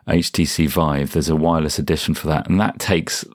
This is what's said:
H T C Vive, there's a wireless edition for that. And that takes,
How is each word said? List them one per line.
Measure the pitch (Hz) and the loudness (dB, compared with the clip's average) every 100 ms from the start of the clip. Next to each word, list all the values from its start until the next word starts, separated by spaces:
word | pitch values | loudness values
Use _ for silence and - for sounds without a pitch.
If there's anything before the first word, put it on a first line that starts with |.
| - | 0
H | 85 - | 0 2
T | - | 0
C | 80 - 76 | 0 2 0
Vive, | 90 78 69 71 | 2 2 0 0
there's | 82 73 | 0 0
a | 78 | 2
wireless | 82 82 76 - | 2 2 0 -2
edition | 71 78 - | -2 -2 0
for | 78 78 | -2 0
that. | 78 - | -2 2
And | 92 | 0
that | 107 - | 0 -2
takes, | - 87 - - - | 0 0 0 -8 -8